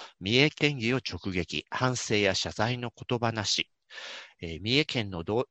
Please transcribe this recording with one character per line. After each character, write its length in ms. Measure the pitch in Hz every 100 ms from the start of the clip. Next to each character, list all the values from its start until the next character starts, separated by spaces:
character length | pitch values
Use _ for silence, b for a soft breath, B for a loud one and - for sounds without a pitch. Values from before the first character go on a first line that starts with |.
| b b
三 160 | - 120
重 120 | 151
県 260 | - 147 143
議 160 | 113
を 40 | 127
直 360 | - 90 101
撃、 320 | 92 85 76 -
反 260 | - 127 123
省 200 | - 107
や 180 | 101
謝 180 | 98 -
罪 260 | - 110 123
の 140 | 120 -
言 240 | - 123
葉 120 | 117
な 120 | 113 101
し。 240 | - - _ _ B B B B B
え 120 | 85
ー、 80 | 80
三 160 | 101 135
重 80 | 151
県 240 | 127 104
の 140 | 92 82
ど-、 220 | 110 -